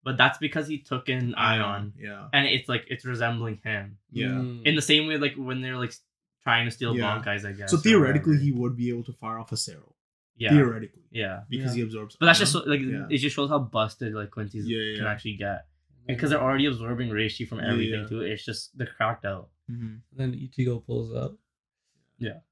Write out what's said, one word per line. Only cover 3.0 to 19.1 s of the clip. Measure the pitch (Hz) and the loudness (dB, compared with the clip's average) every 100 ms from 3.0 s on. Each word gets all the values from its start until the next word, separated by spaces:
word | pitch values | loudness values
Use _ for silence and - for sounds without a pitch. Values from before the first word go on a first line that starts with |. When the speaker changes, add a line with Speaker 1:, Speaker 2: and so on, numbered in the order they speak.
| 127 | -6
Speaker 1:
resembling | 120 117 117 117 104 | -2 -2 -2 -6 -6
him. | 110 104 101 104 _ | -6 -6 -8 -16 _
Speaker 2:
Yeah. | 120 131 | -4 -2
Speaker 3:
Mm. | 131 127 120 131 | -2 -4 -2 0
Speaker 1:
In | 151 | 2
the | |
same | 147 151 156 | 4 2 4
way, | 151 | 0
like, | 143 135 | -2 -2
when | 127 131 | -6 -4
they're, | 127 127 | -4 -4
like, | 120 | -6
s-, | - _ _ _ _ | -8 _ _ _ _
trying | - 117 117 | 0 2 2
to | |
steal | - 117 120 | -2 -2 0
Speaker 2:
Yeah. | 113 110 | 0 -2
Speaker 1:
Bankai's, | 104 104 | -2 -4
I | 101 | -6
guess, | 98 98 | -8 0
Speaker 2:
So | 165 | 4
Speaker 1:
or | |
Speaker 2:
theoretically, | 214 214 135 147 160 | 8 8 8 4 4
Speaker 1:
whatever. | 143 143 | 4 4
Speaker 2:
he | |
would | 123 120 120 | 2 0 0
be | 120 | -2
able | 120 117 | -4 -8
to | |
fire | - 110 113 | -10 -8 -8
off | 120 | -6
a | 110 | -6
Cero. | - 80 - _ _ _ _ _ | -6 -10 -20 _ _ _ _ _
Speaker 1:
Yeah. | 113 | 6
Speaker 2:
Theoretically. | 147 127 113 107 - _ | 8 8 2 -10 -16 _
Speaker 1:
Yeah. | 113 101 95 107 | -6 -4 -6 -6
Speaker 2:
Because | 131 131 120 | -4 -2 -2
Speaker 3:
Yeah. | |
Speaker 2:
he | |
absorbs | 113 110 107 - | -4 -6 -12 4
Speaker 1:
But | 165 | 6
that's | 170 | 8
Speaker 2:
Ion. | |
Speaker 1:
just | 196 | 6
so, | 156 - | 2 2
like, | 143 | 0
Speaker 2:
Yeah. | 131 107 98 | 0 -4 0
Speaker 1:
it | 139 | 2
just | 143 131 | 2 0
shows | 139 | 0
how | 147 | 0
busted, | 120 113 110 - 117 | 0 0 0 -2 -6
like, | 107 101 | -6 -8
Quincy's | - 104 107 110 | -8 -8 -6 -4
Speaker 2:
Yeah, | 113 | -2
yeah, | 110 107 | -4 -4
Speaker 1:
can | 107 | -4
Speaker 2:
yeah. | |
Speaker 1:
actually | 104 107 101 | -4 -6 -6
get. | 101 98 - _ _ _ - | -6 -6 -10 _ _ _ -6
And | |
Speaker 3:
And | 123 | 0
Speaker 1:
'cause | 151 | 2
they're | 151 | 2
already | 131 135 143 | 2 2 2
absorbing | 120 113 120 123 | 0 -4 -4 -2
reishi | 107 110 - 110 | 0 -2 -4 -8
from | 113 | -4
Speaker 2:
Yeah, | 101 | 0
Speaker 1:
everything, | 117 113 107 | 0 0 -4
Speaker 2:
yeah. | 104 | -6
Speaker 1:
too. | 113 | -6
It's | 95 107 - | -4 -6 -8
just, | 107 - 127 | -10 -10 -8
they're | 117 - | -8 -2
cracked | 110 | -2